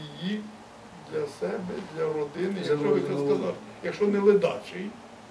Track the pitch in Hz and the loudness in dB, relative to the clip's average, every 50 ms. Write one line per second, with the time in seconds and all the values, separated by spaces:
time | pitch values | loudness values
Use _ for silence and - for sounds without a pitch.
0 | 151 147 147 147 165 185 208 214 208 - - - - - - - - - - 175 | -12 -12 -10 -6 -4 -2 -2 -2 -4 -8 -12 -16 -18 -18 -18 -18 -18 -18 -18 -18
1 | - - 156 156 151 143 - - 170 180 208 214 185 180 - - - - 151 160 | -14 -6 -4 -4 -4 -4 -4 -4 -4 -2 -2 -4 -4 -6 -6 -6 -8 -8 -4 -2
2 | 160 156 156 151 147 143 143 170 180 190 196 185 - - 147 147 147 139 143 - | -2 0 0 0 -2 -4 -2 -2 -2 -2 0 -2 0 2 2 4 4 4 4 4
3 | - - 143 143 143 143 143 135 113 90 - - - - - - - - - - | 4 2 0 0 2 4 4 4 2 0 -2 -4 -8 -14 -14 -8 -6 -6 0 2
4 | 208 208 202 202 196 208 202 190 170 - - - - - - 180 196 214 - - | 2 4 4 6 8 8 8 8 6 2 0 -2 -6 -10 -10 -8 -8 -8 -10 -12
5 | - - - - - - | -16 -18 -18 -20 -20 -20